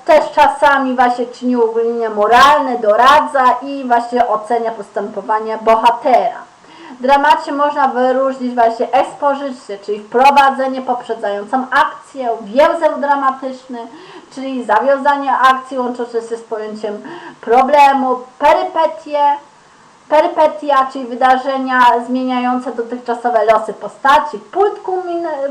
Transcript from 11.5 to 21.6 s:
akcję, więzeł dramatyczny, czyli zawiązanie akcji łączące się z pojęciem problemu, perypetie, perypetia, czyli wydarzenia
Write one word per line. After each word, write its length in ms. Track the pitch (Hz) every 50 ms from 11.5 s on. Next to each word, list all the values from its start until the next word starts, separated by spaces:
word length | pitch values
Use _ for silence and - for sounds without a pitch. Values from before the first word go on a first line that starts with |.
| 262 262 254 -
akcję, 580 | 262 285 302 - - - - - - 269 247 233 220 220
więzeł 600 | 214 196 214 269 311 339 339 339 330 302 285 254
dramatyczny, 800 | 277 285 285 277 269 262 262 - 269 262 254 - - - 240 233 233 247 302 330 370 - - 320 - - -
czyli 300 | 262 262 269 262 247 220
zawiązanie 680 | 214 208 220 247 277 277 269 262 285 277 277 269 262
akcji 460 | 247 240 247 262 262 262 - - 277 254
łączące 440 | 247 240 247 - 233 233 - 226
się 140 | 226 - 226
z 60 | 226
pojęciem 600 | - - 226 214 214 214 214 - - 208 208 214 - - - - - - - -
problemu, 760 | - - 233 254 254 254 294 285 277 277 269 262 254 254 247 240 - - _ -
perypetie, 800 | 285 302 320 370 370 - - 320 320 311 320 - - 302 294 294 285 285 285 285 - _ _ _ _ _ _ _ _ _ _ _ _ -
perypetia, 800 | 302 302 339 339 - 330 311 302 - - 294 294 277 269 269 269
czyli 120 | - 269 254
wydarzenia 760 | 233 254 233 262 254 262 254 254 277 269 262